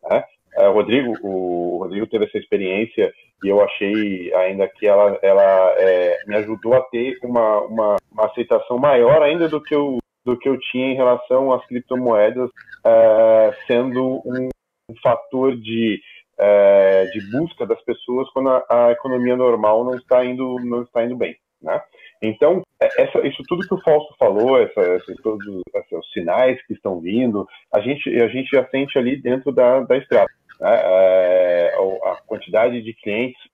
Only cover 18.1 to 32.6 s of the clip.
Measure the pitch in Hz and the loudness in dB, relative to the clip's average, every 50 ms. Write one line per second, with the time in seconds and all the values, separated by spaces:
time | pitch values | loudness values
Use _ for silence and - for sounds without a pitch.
18.1 | 123 127 135 135 _ 135 131 135 131 127 - - 117 120 120 120 120 120 - 135 | -4 -4 -4 -4 _ -4 0 0 0 0 0 0 2 4 4 4 2 0 -2 -6
19.1 | 127 127 123 123 123 127 127 123 117 110 107 107 107 110 120 127 127 127 - _ | -4 -2 0 0 0 2 2 2 2 2 2 2 2 2 2 -2 -6 -8 -4 _
20.1 | 127 123 127 127 127 127 131 127 127 127 123 123 120 120 120 _ _ 120 117 120 | 0 2 2 0 -4 -6 -6 -6 -6 -6 -6 -4 -6 -6 -6 _ _ -4 -4 -4
21.1 | 127 123 113 85 73 _ _ _ _ _ _ 78 87 - - _ _ _ - - | -2 -4 -6 -6 -6 _ _ _ _ _ _ -6 -6 -6 -6 _ _ _ -20 -20
22.1 | _ _ - 110 107 - - 147 175 185 170 _ _ _ - - - - 131 - | _ _ -6 -6 -2 0 2 2 2 0 -4 _ _ _ -2 -2 2 0 0 0
23.1 | - 240 - 143 139 - 139 - 180 170 190 - 196 180 - - 156 151 151 - | 0 -2 -2 -2 -6 -8 -8 -8 -6 -6 -4 -6 -6 -4 0 2 2 2 0 -4
24.1 | - _ 131 107 95 104 113 123 135 127 113 - - - 95 87 113 113 - - | -4 _ 0 0 2 2 2 2 4 4 2 2 0 -2 0 0 0 -2 -4 -8
25.1 | 92 - _ 110 110 107 104 104 98 92 90 - _ 101 - _ - 85 - - | -16 -8 _ -6 -6 -6 -10 -12 -12 -12 -14 -8 _ -10 -10 _ -12 -12 -12 -10
26.1 | - 107 90 82 87 107 127 131 131 127 - _ 107 - _ 107 95 87 82 87 | -12 -8 -4 -2 0 2 2 0 0 -2 -8 _ -14 -8 _ -8 -8 -6 -8 -4
27.1 | 98 117 131 120 107 104 95 - - - _ _ - - 104 120 143 139 - 135 | -4 -2 -2 -2 -2 -4 -6 -8 -14 -20 _ _ -4 -2 -2 -2 -6 -6 -6 -4
28.1 | - 120 117 110 107 131 135 - - 135 123 - - 135 139 139 - 139 123 120 | 0 0 0 0 -2 -6 -8 -2 0 0 0 0 -4 -6 -6 -2 -2 -2 -2 -2
29.1 | 135 135 131 123 123 131 131 147 131 117 127 120 123 135 127 113 127 113 - _ | -4 -6 -4 -4 -4 -4 -4 -4 0 2 2 4 4 2 2 0 -2 -2 0 _
30.1 | - 113 98 - _ _ _ _ - _ - 92 110 92 - 90 92 92 95 95 | 2 2 2 2 _ _ _ _ -18 _ 0 0 2 2 2 2 2 4 4 4
31.1 | 92 92 92 90 92 92 92 90 87 87 87 - - 98 98 95 95 92 - 98 | 4 4 2 2 2 2 2 2 2 0 0 0 0 0 -2 -2 -4 -4 -6 -6
32.1 | 90 - _ _ 107 104 - - 87 - | -6 -6 _ _ -12 -12 -12 -4 -2 0